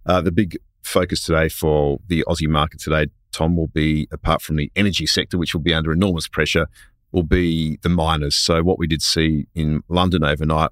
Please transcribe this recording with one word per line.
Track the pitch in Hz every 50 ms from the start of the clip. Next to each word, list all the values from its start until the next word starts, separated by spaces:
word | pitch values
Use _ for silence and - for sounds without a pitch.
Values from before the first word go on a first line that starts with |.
| -
Uh, | - 90 90 82
the | 92 87
big | 98 107 82 - - - _ _ _ -
focus | - - 95 90 87 - - -
today | - 82 80 80 78
for | - - - 78 76 76 73 71 71 - -
the | - 85 80 -
Aussie | - 87 78 80 78
market | 78 76 76 78 - 65
today, | - 78 76 78 76 71 - _ _ _
Tom, | - - 80 82 87
will | 85 80
be, | 73 - 80 76 78 78 78 73 -
apart | - 73 - 80 80 -
from | - - 78
the | 76 73 - -
energy | 92 104 101 87 - 80
sector, | 76 - - 76 - -
which | 90 82 - -
will | 87
be | 73 85 80
under | 80 78 80 78
enormous | 85 98 101 87 80 -
pressure, | - - - 78 - - 82 80 - - - - - _ _ _ _ -
will | 95 82
be | 76 90 90 90 85 82 80 80 78 73 - -
the | 85
miners. | 87 85 80 82 80 78 73 71 -
So | - - - 85 82 82
what | 90 92 -
we | 85
did | 78 80 71 -
see | - - 85 80 80 78 76 69 - _
in | 85 78 76 76 73 - -
London | 87 87 90 92 87 82 78
overnight | 73 76 73 78 76 78 78 80 -